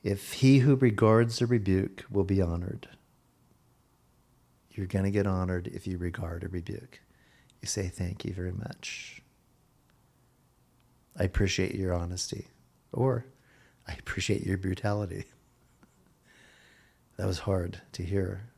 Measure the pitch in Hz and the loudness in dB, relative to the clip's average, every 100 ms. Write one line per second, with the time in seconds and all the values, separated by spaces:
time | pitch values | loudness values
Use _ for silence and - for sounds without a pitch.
0 | - 98 - - 131 139 131 131 127 104 | -2 -4 -6 4 8 8 8 6 4 6
1 | 110 110 117 113 120 120 101 95 - - | 6 6 4 0 2 2 4 2 2 -6
2 | - 101 95 98 85 85 87 - - - | -2 0 2 2 2 0 -4 -8 -12 -20
3 | _ _ _ _ _ _ _ _ _ _ | _ _ _ _ _ _ _ _ _ _
4 | _ _ _ _ _ _ _ - 92 98 | _ _ _ _ _ _ _ -8 0 2
5 | 98 101 98 92 92 90 90 92 - 90 | 4 4 2 2 2 0 -4 -8 -6 -4
6 | 87 87 85 85 92 92 85 - - - | -4 -4 -6 -6 -6 -6 -6 -10 -12 -20
7 | _ _ _ _ _ _ - - 92 - | _ _ _ _ _ _ -6 -4 -4 -4
8 | 90 95 - 92 90 90 - - - - | -6 -4 -8 -6 -6 -6 -8 -10 -12 -12
9 | - - _ _ _ _ _ _ _ _ | -14 -18 _ _ _ _ _ _ _ _
10 | _ _ _ _ _ _ _ _ _ _ | _ _ _ _ _ _ _ _ _ _
11 | _ - 98 - 98 - 92 101 92 87 | _ -2 0 2 0 0 -2 -2 -2 -2
12 | 85 90 - - - _ _ _ _ - | -4 -6 -8 -8 -12 _ _ _ _ -2
13 | 131 117 - _ _ _ _ _ - - | 0 0 -6 _ _ _ _ _ -16 -14
14 | - - 95 101 - 95 95 95 104 104 | -8 -6 -2 -2 0 -2 -2 -2 -2 -2
15 | 101 92 - _ _ _ _ _ - _ | -4 -8 -12 _ _ _ _ _ -20 _
16 | _ _ _ - - _ _ _ _ _ | _ _ _ -20 -20 _ _ _ _ _
17 | _ - 98 87 - 95 90 - - - | _ -4 -2 -2 0 0 -2 -8 -14 -10
18 | 90 98 92 95 117 | -2 -2 -2 -6 -14